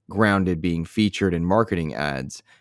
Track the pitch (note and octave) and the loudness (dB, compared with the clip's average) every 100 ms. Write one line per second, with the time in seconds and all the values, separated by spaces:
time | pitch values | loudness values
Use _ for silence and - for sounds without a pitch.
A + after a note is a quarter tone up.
0 | - G2 A2 G2 F#2 E2+ F2+ E2 E2 - | -10 0 2 4 2 0 -2 -2 -4 0
1 | G#2+ - G2 E2+ E2+ G#2 A2+ F2 D#2 A1+ | 0 2 0 0 2 2 2 -2 -4 -4
2 | D2 C2+ C2+ - _ _ | -4 -4 -8 -12 _ _